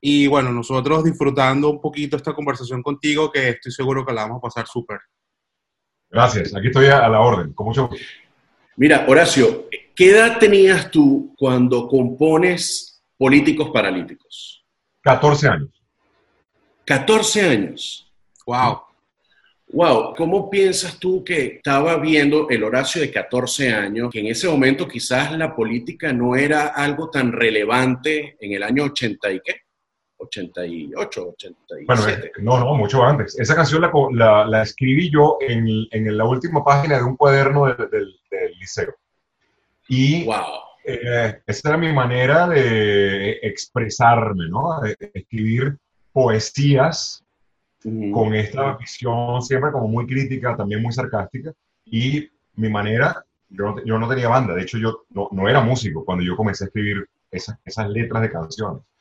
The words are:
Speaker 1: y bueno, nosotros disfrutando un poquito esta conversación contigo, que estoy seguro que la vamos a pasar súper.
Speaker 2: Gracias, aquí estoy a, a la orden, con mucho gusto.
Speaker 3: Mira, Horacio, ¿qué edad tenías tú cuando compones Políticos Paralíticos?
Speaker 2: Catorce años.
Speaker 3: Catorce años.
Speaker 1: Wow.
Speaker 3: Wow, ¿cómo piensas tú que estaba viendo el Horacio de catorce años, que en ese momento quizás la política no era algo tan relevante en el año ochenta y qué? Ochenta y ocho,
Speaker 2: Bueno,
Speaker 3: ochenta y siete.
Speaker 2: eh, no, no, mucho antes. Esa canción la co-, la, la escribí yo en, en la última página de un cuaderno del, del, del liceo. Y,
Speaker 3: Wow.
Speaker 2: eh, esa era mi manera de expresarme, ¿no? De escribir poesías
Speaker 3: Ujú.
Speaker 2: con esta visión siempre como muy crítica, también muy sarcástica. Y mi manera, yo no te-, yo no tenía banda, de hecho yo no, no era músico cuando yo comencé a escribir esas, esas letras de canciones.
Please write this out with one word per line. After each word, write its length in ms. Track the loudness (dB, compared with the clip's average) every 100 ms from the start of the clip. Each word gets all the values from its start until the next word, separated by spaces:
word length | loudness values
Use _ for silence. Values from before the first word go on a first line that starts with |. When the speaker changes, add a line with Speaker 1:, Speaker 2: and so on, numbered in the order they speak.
Speaker 1:
y 280 | 0 2 4
bueno, 240 | 2 0
nosotros 500 | -4 -2 -4 0 0
disfrutando 680 | 0 0 -2 2 2 2 0
un 120 | -2
poquito 360 | -6 -6 -6 -4
esta 160 | -6
conversación 480 | -6 -6 -6 -8 -8
contigo, 520 | -6 -4 -2 0 0
que 160 | 0 -2
estoy 240 | -2 -10
seguro 340 | -6 -4 -2 -4
que 60 |
la 100 | -6
vamos 160 | -6 -8
a 40 |
pasar 260 | -10 -8 -8
súper. 320 | -8 -8 -14 -14 _ _ _ _ _ _ _ _ _ _
Speaker 2:
Gracias, 460 | 2 2 2 -4
aquí 140 | -4 0
estoy 180 | 4 6
a, 180 | 6
a 40 | 6
la 100 | 4
orden, 320 | 4 2 -4
con 120 | -8 -4
mucho 220 | -2 -4
gusto. 180 | -8 -18 -20 _ _ _ _ _ 2
Speaker 3:
Mira, 280 | 4 6 6
Horacio, 580 | 6 6 4 4 2 -10 -16 _ 6
¿qué 140 | 8
edad 280 | 10 6 6
tenías 500 | 6 8 6 6 2
tú 420 | 4 6 4 -2 _
cuando 520 | 0 4 2 2 2
compones 1120 | 0 0 0 2 4 2 0 -4 -8 -12 _ _ _
Políticos 520 | 4 6 4 0 -2
Paralíticos? 920 | 0 -2 -4 -8 -16 _ -20 -20 -20 _ _ _ _
Speaker 2:
Catorce 480 | 2 4 4 4 2
años. 220 | 0 -6 _ _ _ _ _ _ _ _ _ _ _
Speaker 3:
Catorce 580 | -2 0 4 2 2 2
años. 680 | 2 2 -2 -8 -14 -14 _ _ _ _ -6
Speaker 1:
Wow. 340 | 0 0 -2 -12 _ _ _ _ _ _ _ _
Speaker 3:
Wow, 420 | 2 4 4 0
¿cómo 360 | -4 -2 -2 -2
piensas 500 | 0 0 0 -6 -6
tú 240 | -4 -4
que 220 | -2 -2 -4 -6
estaba 400 | -2 0 2 0
viendo 520 | 2 2 4 2 0
el 140 | -2
Horacio 380 | 0 -2 -2 -4
de 100 | -4
catorce 600 | -4 -4 -4 -4 -2 -2
años, 360 | 0 -2 -4 -6
que 80 | -6
en 60 | -6
ese 200 | -2 0
momento 400 | 2 2 2 -4
quizás 460 | -8 -4 -2 -2
la 240 | -4 -6 -4
política 560 | -4 -4 -8 -8 -6
no 240 | -2 0 0
era 320 | 0 0 -2
algo 420 | -2 -4 -4 -4
tan 220 | -2 -2
relevante 1040 | 0 0 0 0 0 0 0 -2 -4 -6 _
en 140 | -10
el 100 | -6
año 220 | -2 -2
ochenta 480 | -2 -4 -6 -4 -6
y 80 | -6
qué? 200 | -8 -12 _ _ _ _ _ _
Ochenta 460 | -16 -14 -12 -10
y 280 | -10 -10 -12
ocho, 280 | -10 -8 -10
Speaker 2:
Bueno, 80 | -12
Speaker 3:
ochenta 480 | -14 -20 -20 _ -16
y 160 | -2 0
siete. 300 | 0 -4 -10
Speaker 2:
eh, 140 | -8
no, 180 | 0 0
no, 140 | 2
mucho 280 | 0 0 2
antes. 340 | 4 2 -2 -4
Esa 160 | -2 0
canción 240 | 2 2
la 100 | 2
co-, 220 | 2 2
la, 340 | 4 6 6 4
la 160 | 0
escribí 480 | -2 -2 0 0 2
yo 280 | 4 4 4
en, 260 | -2 -2 0 -2 -4
en 260 | -4 -2 0
la 80 |
última 380 | 0 0 -2 0
página 360 | 2 2 2 0
de 40 |
un 140 | 0 2
cuaderno 500 | 4 4 2 2 2
del, 240 | 0 -4
del, 240 | -4 -6 _ _
del 280 | -6 -6 -8
liceo. 360 | -12 -8 -8 -10 _ _ _ _ _ _ _ _ _
Y, 360 | 0 2 2
Speaker 3:
Wow. 120 | -2 -4 -6 -12 -16 _
Speaker 2:
eh, 560 | -10 -8 -4 -2 -2 -6 -10
esa 220 | -6 -2
era 80 | 0
mi 140 | 0
manera 540 | 0 0 0 2 2 4
de 920 | 2 2 2 2 2 2 0 -4 -6
expresarme, 1040 | -8 -8 -8 -6 -6 2 4 4 0 -4 -6
¿no? 320 | -4 -4 -4
De 140 | -6 -8 -12
escribir 600 | -16 -12 -6 -2 -2 -2 -6 _ _ _
poesías 1120 | 0 2 0 -2 0 2 4 2 -2 -10 -14 _ _ _ _ _ _ -10
Speaker 3:
Ujú. 260 | -6 -4
Speaker 2:
con 220 | 0 0
esta 440 | 0 -2 -4 -4 -6
visión 640 | -14 -10 -4 -4 -4 -4
siempre 280 | -2 -2 -2
como 180 | -2 -4
muy 180 | -4 -4
crítica, 500 | -4 -4 -4 -6 -4
también 240 | -6 -4
muy 100 | -4
sarcástica. 640 | -6 -6 -6 -8 -12 -14 -18 _ _
Y 420 | _ -4 -2 -4 -6 _ _
mi 160 | -6 -4
manera, 520 | -2 -2 0 0 -2 _ _ _
yo 160 | -8 -6
no 80 |
te-, 80 | -6
yo 140 | -4 -4
no 100 | -2
tenía 220 | -2 0
banda, 240 | 0 0
de 80 | -4
hecho 160 | -6 -4
yo 260 | -4 -6 _
no, 180 | -8 -6
no 180 | -2 2
era 100 | 2
músico 420 | 2 -2 -4 -8
cuando 220 | -6 -4
yo 100 | -4
comencé 300 | -2 -4 -4
a 40 | -8
escribir 380 | -6 -4 -6 -10 _ _
esas, 280 | -14 -12 -16
esas 280 | -12 -8 -6
letras 320 | -4 -4 -2
de 80 | -4
canciones. 520 | -4 -10 -10 -10 -10 _ _